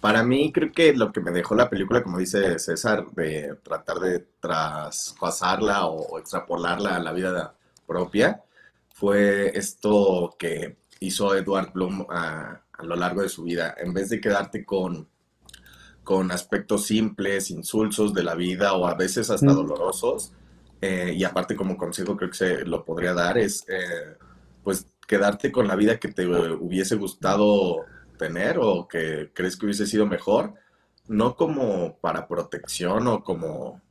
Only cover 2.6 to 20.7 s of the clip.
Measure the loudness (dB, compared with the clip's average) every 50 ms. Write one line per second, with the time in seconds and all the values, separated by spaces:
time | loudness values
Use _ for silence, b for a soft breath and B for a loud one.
2.6 | -2 -4 -4 -2 0 0 0 0 -2 -6 -6 -4 -4 -2 -2 -4 -6 -8 -12 -12
3.6 | _ -8 -8 -8 -6 -6 -6 -2 0 0 -2 -2 -4 _ _ _ -6 -4 -2 -2
4.6 | -2 -2 -4 -6 -8 -8 -8 -8 -8 -8 -8 -6 -4 -4 -4 -2 0 0 0 2
5.6 | 2 2 2 2 0 -2 -2 -4 -8 -8 -10 -12 -12 -6 -8 -8 -6 -4 -6 -4
6.6 | -2 -2 -2 -2 -2 -2 -2 -2 -2 -4 -4 -4 -2 -2 -2 -2 -4 -6 -12 b
7.6 | b b b b _ _ -2 -2 -2 -2 2 2 2 2 2 -2 b b b b
8.6 | b b b b b _ _ -4 0 2 4 4 6 4 4 4 2 0 0 -2
9.6 | -4 -6 -8 _ 0 4 6 6 6 6 4 2 0 -4 -6 _ -4 -4 -4 -4
10.6 | -6 -10 -12 _ _ _ -16 _ -6 -6 -2 0 0 2 2 0 0 0 0 0
11.6 | -2 -2 -2 -2 -2 -2 -2 -6 -6 -6 -6 -6 -4 -4 -6 -8 -10 -12 -14 -16
12.6 | _ _ _ -14 -8 -6 -2 0 0 0 0 0 -2 -2 -4 -6 -6 -4 -2 -2
13.6 | -2 -4 -4 -6 -6 -4 -2 -2 -2 -2 -4 -2 0 2 2 2 0 -2 -8 -10
14.6 | -6 -2 -2 -2 -2 -2 -4 -8 -10 _ _ _ _ _ _ _ _ -20 B B
15.6 | B B B B B B B B B 0 2 2 2 0 -2 -4 -4 _ -2 -4
16.6 | 0 _ 0 0 0 2 2 2 2 0 -2 -2 -2 -2 0 -2 -2 -4 -8 -8
17.6 | -8 -2 0 0 0 0 2 0 0 2 2 0 0 0 -2 -2 -2 -2 0 2
18.6 | 2 2 2 2 2 0 0 0 -2 0 0 -2 0 0 2 4 6 6 6 6
19.6 | 4 -2 -2 -2 -2 -2 -2 -2 -2 -2 -2 -2 -6 -12 b b b b b b
20.6 | b b